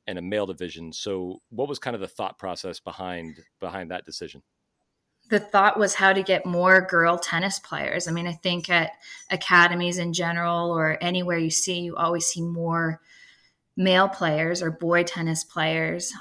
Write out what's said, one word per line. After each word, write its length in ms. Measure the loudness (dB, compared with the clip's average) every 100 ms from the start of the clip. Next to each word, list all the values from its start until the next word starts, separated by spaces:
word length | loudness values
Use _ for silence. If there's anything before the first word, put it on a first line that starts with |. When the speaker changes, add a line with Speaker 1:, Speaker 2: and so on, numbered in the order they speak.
| -10
Speaker 1:
and 120 | -8
a 40 |
male 240 | -4 -2 -2
division. 460 | -6 -10 -10 -14
So 480 | -10 -8 -6 -6 -10 _
what 180 | -6 -6
was 120 | -6
kind 160 | -8
of 80 | -8
the 60 | -8
thought 300 | -8 -10 -8
process 400 | -10 -8 -10 -12
behind, 600 | -12 -10 -10 -8 -10 -16 -20 _
behind 320 | -10 -8 -8
that 140 | -10
decision? 380 | -10 -14 -14 -16 _ _ _ _ _ _ _ _ -2
Speaker 2:
The 80 | -2
thought 400 | 2 4 4 4
was 140 | 0
how 220 | 4 4
to 80 | 4
get 240 | 2 0 0
more 340 | 2 6 6
girl 380 | 6 4 4 2
tennis 400 | 0 -2 -2 -4
players. 500 | -6 -6 -4 -4 -2
I 40 |
mean, 140 | -4 -4
I 60 |
think 380 | -4 -2 -2 2
at 220 | 2 2 -4 -20 -16 -6
academies 680 | -6 6 8 8 4 -2 -2
in 160 | -2
general 560 | -2 -2 0 0 0 0
or 260 | 2 2 0
anywhere 340 | -2 -2 0 0
you 140 | 0
see, 300 | 0 -2 -4
you 160 | -6 -2
always 280 | 0 0
see 160 | -2 -4
more 640 | -4 -4 -2 0 -2 -4 _ -20 -20 _ _ _ _ -2
male 320 | 4 4 4
players 540 | 2 0 0 0 0
or 80 | -2
boy 320 | -4 2 2
tennis 420 | 2 -2 -2 -2
players. 720 | -4 -2 -2 0 -2 -4 -8 -8